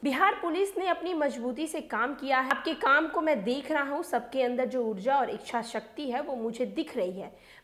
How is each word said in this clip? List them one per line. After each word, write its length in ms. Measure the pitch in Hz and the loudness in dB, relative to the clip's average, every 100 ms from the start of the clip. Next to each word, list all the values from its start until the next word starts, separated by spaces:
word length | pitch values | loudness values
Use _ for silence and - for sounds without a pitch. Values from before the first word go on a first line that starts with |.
बिहार 300 | 285 262 381 | 0 4 4
पुलिस 420 | 392 339 339 392 359 | 4 0 0 0 0
ने 80 | 370 | 0
अपनी 240 | 339 339 | 0 -2
मजबूती 520 | 320 285 233 247 240 311 | 0 0 0 -4 -4 -4
से 140 | 320 | -6
काम 320 | - 214 247 | -4 -2 -2
किया 240 | 285 269 262 | -2 2 2
है। 100 | 262 | 2
आपके 220 | 277 330 311 | 0 -2 0
काम 320 | 269 285 320 | 4 6 4
को 120 | 339 | 2
मैं 220 | 311 269 | 2 2
देख 260 | 196 269 277 | 2 -2 0
रहा 100 | 302 | 0
हूँ, 180 | 277 285 | 0 -2
सबके 400 | 339 240 233 262 | -2 -2 -2 0
अंदर 240 | 247 247 254 | 0 2 0
जो 180 | 254 | 0
ऊर्जा 320 | 226 196 226 277 | 0 0 2 2
और 140 | 240 | 2
इच्छा 300 | 214 - 233 | -2 -4 -4
शक्ति 440 | 226 220 220 - 285 | -4 -6 -8 -8 -4
है, 120 | 247 | -4
वो 140 | 302 254 | -4 -4
मुझे 300 | 226 226 240 | -4 -2 -2
दिख 300 | 320 311 247 | -2 -4 -2
रही 240 | 180 185 | -2 -4
है, 100 | - - - - | -10 -14 -20 -6